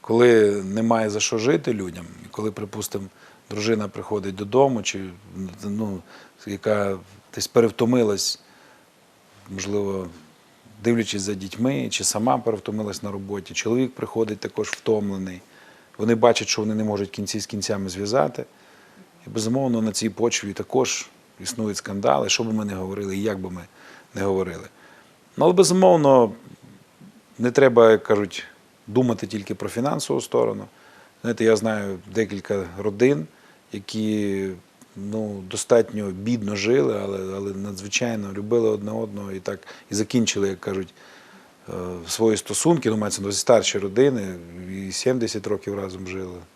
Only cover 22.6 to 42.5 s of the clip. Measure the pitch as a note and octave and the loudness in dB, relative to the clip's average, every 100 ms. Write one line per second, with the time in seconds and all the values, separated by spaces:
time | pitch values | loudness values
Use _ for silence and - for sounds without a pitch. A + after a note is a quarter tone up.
22.6 | G#2 G2 F#2 G2+ G2+ F#2+ G#2 G2 F#2 F2+ | -4 -6 -6 -6 -6 -4 -4 -4 -8 -10
23.6 | F2 - - - - - G2 F#2+ F#2 E2+ | -14 -20 -20 -20 -16 -6 -2 0 -2 -6
24.6 | E2+ _ - - - _ _ - D3+ F3+ | -14 _ -20 -20 -20 _ _ 0 2 6
25.6 | F3+ F3+ F#3 F3 C#3+ C3+ A#2 G2 - - | 6 8 6 8 8 8 6 0 -18 -20
26.6 | - - _ _ - - _ - A#2 A#2+ | -20 -20 _ _ -20 -20 _ -2 2 6
27.6 | C3+ A#2+ A2+ A2 - G#2 G2+ - - - | 8 10 10 8 6 2 2 -6 -14 -20
28.6 | _ _ - G#2+ B2+ A2 G2+ G#2+ G2 G2+ | _ _ -2 2 2 0 -4 -8 -6 -8
29.6 | G2+ A2+ C3 D#3 - C#3 A#2 B2 A#2 G#2+ | -6 -4 -2 -2 -2 -4 0 0 0 -2
30.6 | G2+ _ - - - _ A#2 A2+ A2 A2 | -10 _ -20 -20 -20 _ -6 0 4 4
31.6 | A2+ G#2+ G2+ F#2+ G2+ G2 G#2+ G2+ - G2+ | 2 -2 -4 -8 -8 -2 -2 -4 -4 -4
32.6 | F2 F2 G#2 G2+ B2 C#3+ - _ _ _ | -4 -4 -6 2 4 4 -2 _ _ _
33.6 | _ G#2+ G2 A2 G#2+ G#2+ G2+ G2 F#2+ F2+ | _ -14 -10 -4 -2 -2 -2 -2 -6 -8
34.6 | _ _ - - G2 A2 G#2+ G2+ F#2 G#2+ | _ _ -20 -14 -8 -6 -6 -8 -10 -10
35.6 | - A#2+ A2+ G#2+ G2+ F#2 G#2 A#2+ G2+ G#2 | 4 4 4 -2 -6 -6 -2 -2 -2 -2
36.6 | G2+ B2+ C#3 G#2 G2+ G2 F#2+ G2 G2+ F#2+ | 2 2 2 0 -4 -6 -6 -6 -6 -6
37.6 | G2+ F#2+ G2+ - A#2+ A2+ G2+ G2 G#2 A#2+ | -8 -10 -6 -4 -2 -4 -6 -8 0 2
38.6 | A2+ G#2+ G#2 A2 A2 G2+ G2+ F#2+ F#2+ G2+ | 2 0 -4 -6 -6 -8 -10 -8 -8 -10
39.6 | - - - G2 G#2+ B2+ A2+ - G2 F#2 | -12 -20 -8 -4 0 2 2 0 -2 -2
40.6 | - F#2+ F2+ - - - - - - _ | -6 -6 -6 -14 -20 -20 -20 -20 -20 _
41.6 | - F#2+ F2+ F2+ E2 - A2+ G#2 - | -12 -10 -8 -10 -8 2 2 2 -2